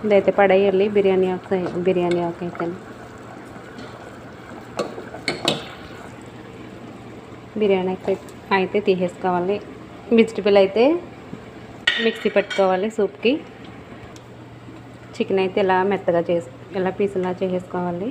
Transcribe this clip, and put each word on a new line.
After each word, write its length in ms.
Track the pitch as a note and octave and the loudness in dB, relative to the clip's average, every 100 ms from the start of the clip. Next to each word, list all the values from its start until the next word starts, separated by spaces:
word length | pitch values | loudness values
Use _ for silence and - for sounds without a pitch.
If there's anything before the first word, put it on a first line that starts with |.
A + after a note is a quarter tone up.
| A3 | 6
ఇదైతే 240 | G3+ F#3+ F#3+ | 4 6 4
పడేయాలి 480 | G3 F#3+ G3+ F#3+ G#3 G#3 | 6 6 6 4 4 4
బిర్యానీ 320 | G3 F#3+ F#3 | 4 4 2
ఆకు, 220 | F#3 - F#3+ F3 F3+ F3+ | 0 -2 -2 -2 0 2
బిర్యానీ 340 | F3+ F3 F3 E3+ | 2 2 2 0
ఆకు 160 | E3+ | -4
అయితే. 220 | F3 - E3+ F#3 - - - - - - - - - - - - - - - - - - - - - - - - - - - - - - - - - - - - - - - - - - - - - - - - | -8 -4 -6 -6 -12 -16 -16 -16 -16 -16 -16 -16 -16 -14 -14 -14 -16 -16 -16 -16 -16 -16 -12 -8 -8 -8 -12 -10 -8 -2 0 0 -6 -14 -14 -14 -16 -16 -16 -16 -16 -16 -16 -16 -16 -16 -16 -16 -16 -18 -10 0
బిర్యానీ 320 | G#3 F#3+ F#3 | 4 4 2
ఆకు 200 | F#3 - F#3+ - - - G3 | -2 -2 -2 -4 -16 0 2
అయితే 200 | F#3 G#3 G#3 | 2 0 2
తీసేసుకోవాలి. 680 | F#3 F3+ - F#3 F3+ F3+ G#3 - - - - - A3+ | 2 2 0 0 0 0 -2 -4 -16 -16 -16 2 6
వెజిటేబుల్ 400 | A3+ - G3 G3+ | 6 4 6 8
అయితే 220 | F#3+ G3 B3+ F4 - - - - - - - - - - A3+ | 6 6 6 4 -2 -16 -16 -14 -14 -16 -16 -2 -2 2 0
మిక్సీ 240 | A3 G#3 G3+ | 2 2 2
పెట్టుకోవాలి 520 | G3 - F#3+ F#3 G#3 A3 | 0 2 4 4 0 0
సూప్కి. 360 | G3 - A3 D#4 - - - - - - - - - - - - - - - - - - | -2 2 2 2 -4 -16 -18 -18 -18 -16 -16 -18 -18 -18 -18 -18 -18 -18 -18 -18 -18 -6
చికెన్ 260 | A3 G3 | 0 2
అయితే 160 | F#3+ F#3 G3 | 2 2 4
ఇలా 120 | F#3 F#3+ | 4 4
మెత్తగా 320 | F#3+ - E3+ E3+ | 2 2 2 4
చేసి, 180 | E3+ E3 - - G3 | 0 -2 -16 -8 -2
ఇలా 140 | F#3 F#3 | -2 0
పీసులా 340 | G3+ G3 F3+ F3+ | -2 0 -2 -2
చేసేసుకోవాలి. 680 | F#3+ F3+ F3+ F3+ F3 F3 G#3+ | -2 -2 -4 -4 -2 -4 -6